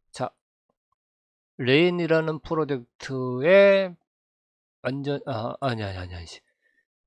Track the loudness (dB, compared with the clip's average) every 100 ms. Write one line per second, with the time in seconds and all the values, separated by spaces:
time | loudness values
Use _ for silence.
0 | _ -10 -10 _ _ _ _ _ _ _
1 | _ _ _ _ _ -6 2 4 4 2
2 | 0 0 0 -6 -6 -4 -2 -4 -8 -16
3 | -10 -6 -4 0 6 8 8 6 0 -8
4 | _ _ _ _ _ _ _ _ -6 -4
5 | -4 -4 -4 -6 -6 -4 -4 -2 -4 -6
6 | -10 -12 -14 -18 _ _ _ _ _ _